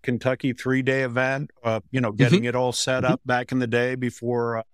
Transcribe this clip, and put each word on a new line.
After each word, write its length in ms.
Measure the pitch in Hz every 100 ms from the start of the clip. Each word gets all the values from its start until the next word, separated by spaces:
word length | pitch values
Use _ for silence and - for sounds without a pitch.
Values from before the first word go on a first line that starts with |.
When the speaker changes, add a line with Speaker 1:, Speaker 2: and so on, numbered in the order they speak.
Speaker 1:
Kentucky 480 | - 120 127 131 139
three-day 500 | 120 127 131 131 135
event, 480 | 131 117 131 135 147 _
uh, 160 | 117 113 -
you 100 | 131
know, 120 | 117
getting 280 | 104 127 170
Speaker 2:
Mm-hmm. 80 | 120
Speaker 1:
it 40 |
all 160 | 123 127
set 320 | 117 - 131
Speaker 2:
Mm-hmm. 100 | 127
Speaker 1:
up 80 | 127 127
back 240 | 123 123
in 80 | 131
the 80 | 123
day 300 | 120 123 127
before, 640 | 123 - 120 120 117 113
uh, 40 | 110